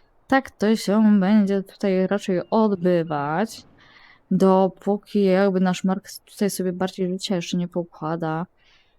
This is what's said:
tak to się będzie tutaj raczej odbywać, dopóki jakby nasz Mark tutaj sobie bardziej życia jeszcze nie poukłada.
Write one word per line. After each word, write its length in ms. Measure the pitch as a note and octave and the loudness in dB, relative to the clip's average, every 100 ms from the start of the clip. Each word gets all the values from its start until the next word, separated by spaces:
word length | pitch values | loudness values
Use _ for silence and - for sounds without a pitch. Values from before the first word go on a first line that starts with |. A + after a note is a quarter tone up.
| _ _ - | _ _ -2
tak 240 | C4+ C4 | 0 0
to 240 | - G#3 A3 | -2 0 0
się 440 | - G#3 G#3+ G#3 | 0 2 4 4
będzie 440 | F#3 G#3+ G3 G3 | 4 4 2 0
tutaj 440 | F#3 - G3+ F#3 F#3 | -4 -4 -2 0 0
raczej 340 | G3+ - F3+ - | -2 -2 -4 0
odbywać, 1160 | A3 A3 G3 F3+ F3 E3 D3 C#3+ D#3+ A3 - - _ _ _ - _ _ | 0 2 0 0 0 0 -4 -4 -2 -4 -6 -20 _ _ _ -20 _ _
dopóki 920 | F#3 F#3+ F#3+ F#3+ F#3 - G3+ - G#3 | 2 4 4 2 -2 -4 -4 -4 0
jakby 360 | G3 F#3 G3+ F#3 | 2 2 2 2
nasz 240 | F#3 F3+ | 0 0
Mark 260 | F#3+ F#3+ - - - | -2 -4 -6 -18 -20
tutaj 240 | - G3+ | -6 -4
sobie 240 | - F#3 | -2 -6
bardziej 360 | F3+ F#3 - F#3 | -4 -6 -4 -6
życia 260 | F#3 - F#3 | -6 -4 -6
jeszcze 220 | F3 F3+ | -4 -6
nie 100 | F3 | -4
poukłada. 800 | F3 E3+ - D#3 E3 D#3+ D#3+ F3+ _ _ _ _ | -6 -8 -8 -8 -6 -4 -6 -8 _ _ _ _